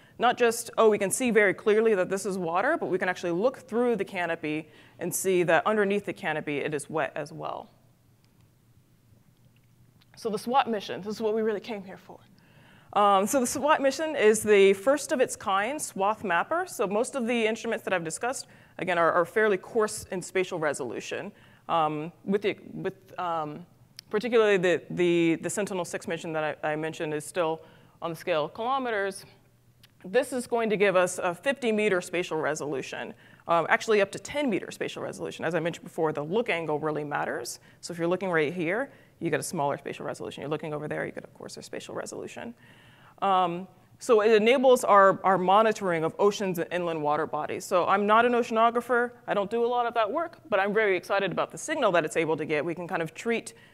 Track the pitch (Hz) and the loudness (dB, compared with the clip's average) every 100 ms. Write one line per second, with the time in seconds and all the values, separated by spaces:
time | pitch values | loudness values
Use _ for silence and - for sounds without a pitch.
0 | - - 233 254 233 233 - - 226 208 | -20 0 0 4 2 0 -6 4 4 6
1 | 196 - 254 214 202 175 220 214 226 196 | 0 0 2 4 4 2 2 4 4 2
2 | 180 196 208 190 175 175 254 330 196 180 | 0 -2 -4 -4 -2 0 0 0 -2 -2
3 | 185 180 175 170 247 269 - 226 247 220 | -2 -2 -4 0 0 -2 -6 0 0 0
4 | 180 185 170 165 151 156 156 - - - | -2 -4 -4 -4 -4 -6 -8 -20 -20 -10
5 | 175 - 190 180 165 160 202 220 196 202 | -6 -4 0 2 4 2 2 2 2 0
6 | 180 160 180 151 151 143 143 147 - 156 | -4 -8 -4 -4 -4 -4 -4 -6 -6 -4
7 | 139 - 147 156 147 - - _ _ _ | -4 -6 -10 -10 -10 -12 -14 _ _ _
8 | _ _ _ _ _ _ _ _ _ _ | _ _ _ _ _ _ _ _ _ _
9 | _ _ _ _ _ _ _ _ _ _ | _ _ _ _ _ _ _ _ _ _
10 | _ - 226 202 233 269 226 214 - 123 | _ -12 -8 -6 0 0 2 -2 -4 -8
11 | 202 208 220 220 220 202 240 208 190 175 | -8 -4 -2 0 -2 -4 -6 -10 -10 -18
12 | - 175 _ _ _ _ - - _ - | -20 -20 _ _ _ _ -20 -20 _ 2
13 | 208 190 202 277 240 285 285 269 269 269 | 6 6 4 2 0 0 2 4 2 0
14 | 311 302 214 214 208 202 196 196 269 294 | -4 4 4 4 6 8 8 6 2 2
15 | - 277 240 - 208 190 220 302 - 190 | 0 0 0 -2 -2 0 0 -4 -8 -2
16 | 196 220 196 170 - 330 370 - 196 208 | 0 0 0 0 2 -2 -4 -4 -2 0
17 | 254 285 226 233 214 226 233 220 - 180 | -2 -2 -2 0 0 -2 -4 -6 -2 -4
18 | 160 - 240 - - - - - 175 170 | -4 -6 -6 -6 -12 -20 -20 -8 -2 2
19 | 160 175 170 220 214 190 - 226 208 - | 4 4 2 2 2 2 -2 -2 0 -2
20 | - 190 - 190 185 180 156 143 123 104 | -8 -8 -4 -2 -2 -2 -2 -2 -6 -8
21 | - 113 185 - - - - 165 151 151 | -8 -10 -10 -16 -20 -20 -4 0 0 -2
22 | 165 - - 196 208 - - 156 180 - | -8 -12 -4 -2 -2 -6 -10 -8 -8 -10
23 | - - 180 165 151 156 175 _ _ - | -18 -8 -4 -4 -6 -10 -16 _ _ -20
24 | - 214 226 226 214 196 180 160 - 165 | -6 -4 2 4 6 4 4 0 -2 0
25 | 175 170 165 160 170 214 196 190 170 185 | 2 4 4 2 -2 -4 -4 -4 -6 -8
26 | - 165 170 156 156 - 156 156 160 156 | -6 -8 -6 -4 -4 -4 -4 -2 -4 -6
27 | 160 151 - 185 160 156 - - - _ | -6 -6 -6 -2 -2 -2 -10 -20 -20 _
28 | 170 160 185 156 156 - 233 269 247 208 | -10 -8 -2 -2 -2 -4 -4 -2 -2 -4
29 | 196 190 - - _ _ _ _ _ _ | -4 -8 -16 -20 _ _ _ _ _ _
30 | 185 233 285 254 240 233 226 202 202 180 | -2 0 0 -4 -4 -2 0 2 4 4
31 | 180 - 180 175 277 277 233 214 214 180 | 2 0 -4 -2 -4 -2 -2 0 2 0
32 | 175 170 180 156 139 156 143 135 131 - | -2 -6 -4 -2 -2 -4 -4 -6 -8 -10
33 | 120 - - - - 170 156 226 - 208 | -12 -14 -20 -16 0 0 2 0 4 2
34 | 196 - - 294 285 185 - - 135 - | 2 -2 -8 -4 -2 -2 -4 -8 -8 -6
35 | 120 - 165 - 147 170 165 170 175 - | -10 -8 -10 -6 -4 -2 -4 -6 -12 -2
36 | 160 147 147 214 247 170 156 151 156 147 | -2 -2 -4 -2 -2 -4 -2 -4 -2 -4
37 | 151 147 160 151 - - - - - 170 | -4 -6 -4 -6 -10 -14 -18 -20 -14 -6
38 | 170 180 190 165 147 180 160 214 269 - | -2 -2 0 0 0 -2 -4 -4 -6 -12
39 | _ - 160 143 147 175 143 135 - - | _ -8 -4 -4 -4 -4 -2 -4 -8 -10
40 | - - - - 139 151 160 151 151 156 | -10 -10 -10 -10 -8 -6 -6 -8 -8 -6
41 | - - - - - - - - - - | -8 -10 -18 -18 -16 -16 -14 -14 -10 -10
42 | - - - - 233 240 - - - - | -10 -12 -12 -12 -14 -16 -20 -20 -20 -20
43 | - - 196 185 175 170 185 - _ _ | -20 -4 0 2 2 -2 -10 -18 _ _
44 | - 220 214 220 220 269 262 247 - 202 | 4 4 6 6 6 6 6 6 8 8
45 | 196 - 185 185 185 202 220 214 196 165 | 8 6 2 2 4 6 4 2 -2 0
46 | 160 - 208 202 190 175 - 175 175 160 | -2 2 2 2 -4 -4 -4 -2 -2 -2
47 | 147 151 151 151 147 113 - 185 160 196 | 0 0 -2 -4 -6 -8 0 0 2 2
48 | 208 220 247 240 233 220 233 240 240 247 | 4 4 4 2 0 2 2 2 0 0
49 | 240 - - 202 196 233 233 240 233 233 | 0 -6 -4 -2 -2 -2 0 0 0 0
50 | 208 294 339 - - 190 202 208 208 180 | 0 -2 -6 -10 -2 0 2 2 2 0
51 | - 196 196 160 143 - - 320 220 175 | 0 -2 0 -2 -4 -6 -6 0 4 4
52 | 156 165 156 160 151 147 156 165 175 180 | 2 0 0 -2 -2 -2 -2 -6 -6 -4
53 | 160 - 233 226 - - - | -6 -6 -4 -4 -4 -18 -20